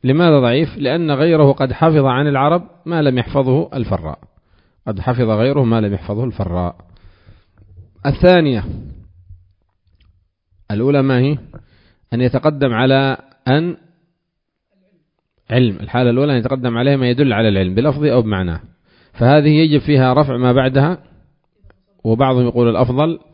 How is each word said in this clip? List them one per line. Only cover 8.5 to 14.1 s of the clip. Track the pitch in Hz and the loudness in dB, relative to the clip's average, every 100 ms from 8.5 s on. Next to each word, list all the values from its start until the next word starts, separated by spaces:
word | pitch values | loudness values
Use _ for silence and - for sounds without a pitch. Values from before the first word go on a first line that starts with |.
| 117 92 - - - - _ _ - _ _ _ _ _ _ _ _ _ _ _ _ _ | -2 -6 -12 -14 -20 -20 _ _ -20 _ _ _ _ _ _ _ _ _ _ _ _ _
الأولى | 104 127 143 | -4 0 2
ما | 135 127 | 2 2
هي؟ | 131 139 - - _ _ _ _ _ | 0 -2 -10 -20 _ _ _ _ _
أن | 117 | -2
يتقدم | 127 127 151 147 135 | -2 0 -2 0 -2
على | 113 131 135 135 - _ _ - | 0 2 2 0 -6 _ _ -2
أن | 139 175 160 _ _ _ | 0 -2 -8 _ _ _